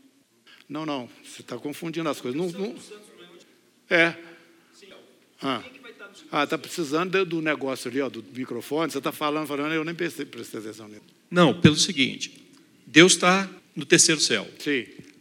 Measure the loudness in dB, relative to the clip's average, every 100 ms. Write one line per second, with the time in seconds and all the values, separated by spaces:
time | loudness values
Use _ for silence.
0 | _ _ _ _ _ -20 -14 -10 -6 -6
1 | -8 -16 -20 -20 -14 -10 -10 -10 -8 -4
2 | -4 -4 -4 -4 -4 -6 -8 -10 -16 -20
3 | -20 -20 -20 -20 _ _ _ _ 0 2
4 | 2 0 -16 -20 _ _ _ -20 -20 -20
5 | -20 _ _ -10 -6 -6 -8 -20 -20 -20
6 | -20 -20 -8 -4 -2 -4 -6 -8 -4 -2
7 | 0 0 0 -2 -2 -2 -4 -6 -6 -4
8 | -4 -6 -14 -12 -10 -10 -6 -4 -2 -4
9 | -6 -4 -2 -2 -4 -4 -2 -2 -4 -6
10 | -6 -6 -12 -12 -12 -12 -12 -14 -16 -20
11 | -20 _ -2 4 6 8 8 8 0 0
12 | 0 -2 -12 -14 -20 -20 _ _ 2 8
13 | 8 8 4 4 0 -10 _ -8 4 6
14 | 6 4 2 0 -2 -10 -4 -4 -4 -16
15 | -20 -20